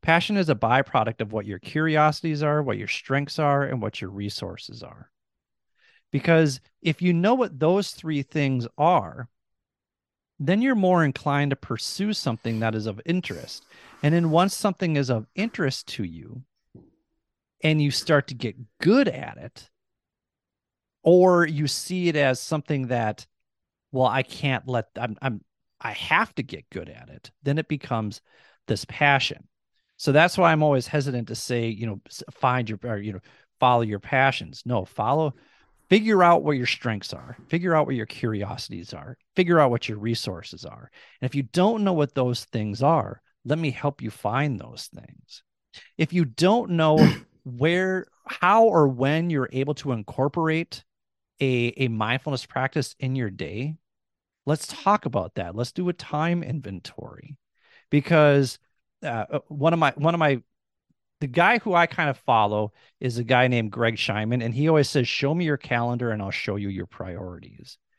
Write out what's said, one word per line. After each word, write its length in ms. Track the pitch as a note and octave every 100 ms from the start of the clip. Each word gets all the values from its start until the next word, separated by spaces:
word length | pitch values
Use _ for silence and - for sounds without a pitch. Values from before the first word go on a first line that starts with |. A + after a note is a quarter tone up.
Passion 360 | - E3+ - G#3
is 100 | E3
a 80 | B2
byproduct 640 | A2+ B2+ C#3 C3 A2+ A2
of 140 | G#2+
what 120 | G#2+ G2+
your 140 | F#2
curiosities 840 | - D3+ D#3+ D3+ D3+ D3+ E3 D3+
are, 200 | D3+ D3+
what 140 | C#3 G#2
your 100 | G#2
strengths 520 | - - C3+ C#3+ -
are, 240 | D3 C#3+
and 180 | C#3 B2+
what 180 | G#2+ -
your 100 | F#2+
resources 760 | G2+ G2+ - F#2 E2+ - -
are. 280 | - - - _ _ _ _ _ _ _ _ _ _
Because 480 | C#3+ - E3 D#3 C3 _ _
if 200 | E3 D#3+
you 100 | F3+
know 240 | E3+ F#3+ B3+
what 240 | A3+ C3+
those 320 | D#3 F#3+ F#3+
three 300 | - D#3+ D3
things 440 | C#3 D#3 C#3 C3 A#2 -
are, 500 | D#3 F3 F#2 - B2 _ _ _ _ _ _ _ _ _ _ _
then 220 | C#3+ G3+
you're 140 | C4 A#3+
more 280 | F#3 F3+
inclined 460 | D3+ - - C#3+ C#3+
to 80 | C#3
pursue 560 | - A2+ - - G3+
something 480 | G#3 - A#2 A#2 A2
that 120 | A2+
is 120 | A2 G#2+
of 160 | G2+ -
interest. 600 | F3+ - F2 - - _ - - -
And 120 | D3
then 180 | E3+ E3
once 240 | D#3+ F#3+ -
something 400 | G#3 F#3 F3+ D3+
is 140 | C3
of 180 | A#2 G#2+ -
interest 520 | A3+ - D3 - - -
to 100 | F#2
you 380 | E2 - A#2+ C3 _ _ - - _ _ _ _ _ _ _
and 200 | D#3 D#3
you 100 | D3
start 360 | C3 - D3 -
to 60 |
get 220 | B2 A#2 G#2+ A#2+ _
good 300 | D#3 A#3+ B3
at 260 | - - -
it, 300 | - - - _ _ _ _ _ _ _ _ _ _ _ _ _
or 440 | D#3+ F3+ F#3 F3 E3
you 180 | D3+ D3
see 440 | - - F3+ F3
it 60 | D3+
as 240 | C#3 C3
something 480 | - D#3 - C#3+ B2+
that, 380 | B2 A2 G#2+ - _ _ _ _ _ _
"Well, 140 | C3 B2+
I 160 | C3
can't 460 | C3 - C#3+ B2+ C3
let, 220 | B2 - -
I'm, 220 | A#2 G#2
I'm, 240 | C3+ G#2 _ _ _ _
I 140 | A#2
have 380 | G#2 - E3 A3 -
to 80 |
get 260 | B2 D#2+ _
good 200 | F#2+ D#2+
at 200 | A2 B2+
it," 220 | - - _
then 160 | C#3 D3
it 100 | D#3
becomes 540 | D3 - A#2+ G#2+ G2+ _ _ _ _ -
this 180 | G#2+ -
passion. 640 | - C#3+ C3+ - - - _ _ _ _ _
So 140 | -
that's 260 | C#3 F3 -
why 140 | E3+
I'm 100 | D#3+
always 240 | D3+ C3+ A#2+
hesitant 440 | D3+ C#3 B2 A2
to 60 | A2
say, 340 | - A#2+ A#2
you 180 | G#2+ A2+
know, 140 | G2 _
s-, 160 | - -
find 400 | - C3 B2+ A2+
your, 80 | G#2+
or, 140 | A#2+ G#2+
you 160 | G#2
know, 60 | F#2+ _ _ _ _
follow 220 | B2+ B2
your 160 | A2+ G#2
passions. 640 | - C3+ C3+ B2+ - -
No, 220 | A#2 B2 F#2
follow, 480 | - A2 D3 D#3 - _ _ _ _ _
figure 320 | G#3 A3 G#3
out 220 | F3 E3+
what 140 | D3 C#3+
your 100 | B2
strengths 460 | - B2 G#2+ -
are, 220 | - - - -
figure 260 | E3 F3+
out 140 | D#3 D3
what 80 | C3
your 100 | A2
curiosities 880 | - A#2+ G#2+ G2+ - - F#2+ -
are, 240 | - - A#2+ _ -
figure 240 | F3+ E3+
out 120 | C#3
what 180 | A#2 -
your 80 | G#2
resources 680 | G#2+ A#2+ - F2+ - - -
are. 260 | - - _ - _
And 80 | B2+
if 60 |
you 100 | C#3+
don't 400 | C3 E3+ F#3+ A3+
know 100 | G3+
what 200 | E3+ C#3+
those 320 | - B2+ A#2+ -
things 380 | A#2 G#2+ G2+
are, 400 | C3+ D#3+ - - _ _
let 140 | A#2 D#3
me 140 | D#3+
help 320 | B2 C#3+ C#3
you 80 | A2
find 480 | - G#2 A#2+ D3 A2+
those 280 | A#2 - -
things. 480 | - - - _ - _ _ _ - - -
If 160 | E3
you 120 | F3+ D3+
don't 460 | A2+ F3+ A3+ A#3
know 240 | E3+ D#3+ D#3 D3+ - -
<coughs> 140 | _
where, 600 | C3+ A#2+ D3+ F3 F#3 F#3 - _ -
how 380 | - F3+ G#3+ A3+
or 220 | F3 D3
when 440 | B2 C3+ D#3 F3
you're 180 | D3+ B2+
able 220 | B2+ C3+ D3
to 180 | C#3+
incorporate 880 | A#2 G2+ - C#3 E3+ D#3+ D#3+ E3+ - _ _ _ _ _ _
a, 340 | C3+ B2+ A#2+ -
a 100 | C3
mindfulness 580 | A2 A2 B2 - C3+ -
practice 500 | - C3 - C3+ -
in 160 | C3 C3
your 160 | A2+
day, 440 | F#2+ D2+ G#2 C#3 D#3+ _ _ _ _ _ _ -
let's 220 | D#3 -
talk 400 | - - G#3 -
about 260 | A2+ E2 -
that. 200 | F2 G2+
Let's 160 | B2
do 180 | - F3+
a 40 |
time 500 | F3 - D3+ E3 F3
inventory, 920 | D#3+ D#3 A#2+ F#2+ - - - - - C#3+ _ _ _ _ _
because, 680 | D3 - E3 D3 C#3 C3 - _ _ _ _
uh, 220 | D#3 A#2 G#2+
uh, 80 | C#3+ _
one 260 | D3 D#3
of 60 | E3+
my, 120 | D3+ C3+
one 160 | D3+
of 60 | E3+
my, 240 | D#3 C3 _ _ _ _ _ _ _ _
the 60 | C#3+
guy 320 | B2 F3+ A#3
who 160 | A3
I 140 | F3 E3+
kind 240 | - D#3
of 60 | C3
follow 540 | - A#2 G#2 G#2 G#2 _ _ _
is 180 | B2+ A#2
a 60 |
guy 240 | A#2 B2+ B2+
named 240 | B2 A2
Greg 240 | G2 A#2 A2
Scheinman, 500 | - G#2 G#2+ B2 A#2
and 80 |
he 160 | A#2 D3+
always 180 | D#3+ C3+
says, 200 | D3 B2
"Show 260 | - C#3
me 120 | D#3+ E3
your 120 | C#3+
calendar 540 | - A#2+ A#2+ A#2+ A#2+
and 100 | G#2+
I'll 80 | G2
show 280 | - - G2+
you 120 | G2+
your 160 | F#2+ F2+
priorities." 920 | - F#2 F2 F2+ F2 - - - - _